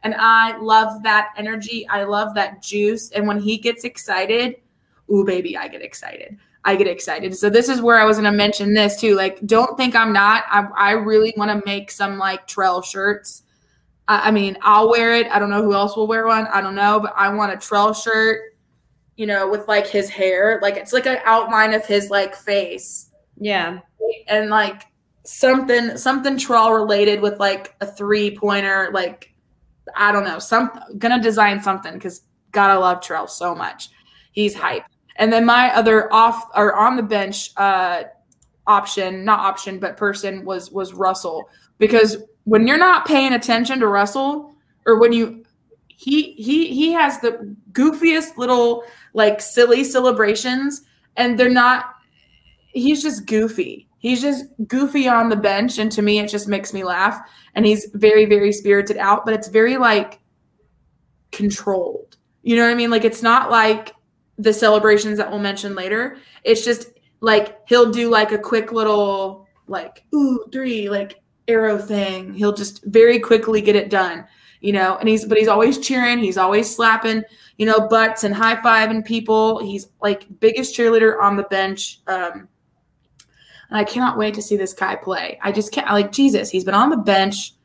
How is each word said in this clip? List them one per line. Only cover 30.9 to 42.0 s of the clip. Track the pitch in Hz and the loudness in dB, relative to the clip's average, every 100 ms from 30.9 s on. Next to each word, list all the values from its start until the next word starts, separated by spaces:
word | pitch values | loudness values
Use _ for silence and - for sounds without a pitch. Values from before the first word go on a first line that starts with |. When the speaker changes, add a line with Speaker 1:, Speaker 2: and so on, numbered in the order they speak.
| 202 | -6
Speaker 1:
gonna | 233 247 | 0 0
design | 220 220 208 196 | 0 2 2 2
something | 202 190 185 180 | -4 -6 -8 -14
'cause | 190 175 _ _ _ | -14 -14 _ _ _
gotta | 208 196 196 | 0 4 4
love | 185 185 | 2 0
Trell | - 160 - | -4 -8 -6
so | - 175 | -6 -6
much. | 170 - - - _ _ _ _ | -6 -10 -12 -18 _ _ _ _
He's | - 208 196 | -2 -2 -2
hype. | 175 - - _ _ - | -6 -6 -12 _ _ -2
And | 220 | 2
then | 226 233 | 4 4
my | 240 247 | 4 4
other | - 226 220 208 | 2 4 4 4
off | 226 226 220 - - | 4 4 2 -6 0
or | 208 196 | 0 2
on | 220 254 | 2 0
the | |
bench, | 214 208 196 202 - - | -2 -2 -4 -8 -10 -2
uh, | 196 190 185 175 - - _ - - _ - | 0 0 0 -4 -8 -18 _ -20 -20 _ 0
option, | 208 202 - 185 190 | 0 0 -6 -6 -6
not | 196 208 | -2 0
option, | 196 190 - 190 | 0 -6 -10 -8
but | 185 - | -10 -4
person | 208 202 196 190 | -4 -4 -8 -10
was, | 190 190 180 | -10 -10 -8
was | 196 185 | -8 -10
Russell. | 180 190 185 180 160 - _ _ _ | -4 -4 -2 -6 -8 -12 _ _ _
Because | 214 226 | 2 4